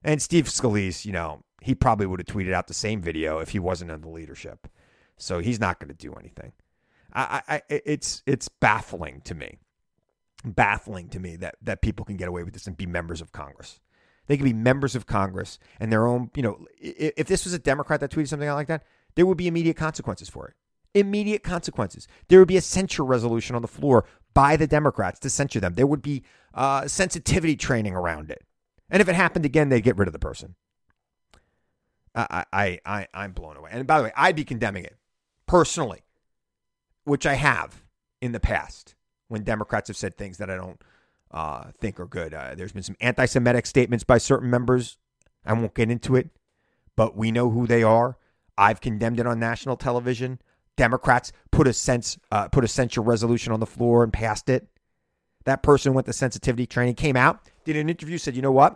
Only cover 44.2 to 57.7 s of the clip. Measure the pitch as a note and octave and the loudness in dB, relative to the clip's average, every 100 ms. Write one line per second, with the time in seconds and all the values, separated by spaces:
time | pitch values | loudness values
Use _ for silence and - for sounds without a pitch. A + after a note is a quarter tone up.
44.2 | - C3+ B2 B2 B2 B2+ A#2 - _ _ | 4 0 2 0 2 0 0 -12 _ _
45.2 | _ _ - A2 A2+ - A2+ A#2+ - B2+ | _ _ -4 -2 -2 0 0 0 2 2
46.2 | - _ _ _ _ _ _ - A2 G2+ | 2 _ _ _ _ _ _ 0 0 2
47.2 | A2 A2+ A#2+ A2+ A#2+ A#2 A2 A2+ B2 B2+ | 0 2 2 0 2 4 6 4 4 -4
48.2 | _ _ _ - G2+ A2 - G#2+ A2+ A#2 | _ _ _ 4 4 4 -4 -2 -2 0
49.2 | A#2+ A#2 A2+ A#2 C3+ B2 C3+ B2 A#2+ A#2 | -2 -2 -2 -4 -6 -4 -2 -2 -2 -4
50.2 | B2+ B2+ _ _ _ - B2 B2 - B2 | -6 -10 _ _ _ 0 2 2 2 2
51.2 | - - _ - C#3 A2+ - B2 - - | 2 -20 _ 4 4 4 0 0 -2 -12
52.2 | _ G#2 G2 - A#2 - B2 - A2 A#2 | _ -2 0 2 2 0 -2 0 0 2
53.2 | A2+ A#2+ - A2 A2 - A#2+ A#2 A#2 G#2+ | 2 -2 -2 -4 -4 -2 4 4 4 0
54.2 | A2 G#2+ - B2+ - _ _ _ _ _ | -4 -4 0 -2 -2 _ _ _ _ _
55.2 | _ _ - C3+ - C#3+ C#3 C3 - A#2+ | _ _ -4 0 6 6 6 0 0 -2
56.2 | C3 - - A#2+ B2 - B2 A#2+ D#3+ B2+ | -4 -2 -4 -2 -2 0 0 0 0 4
57.2 | C3+ - _ _ - | 4 2 _ _ -4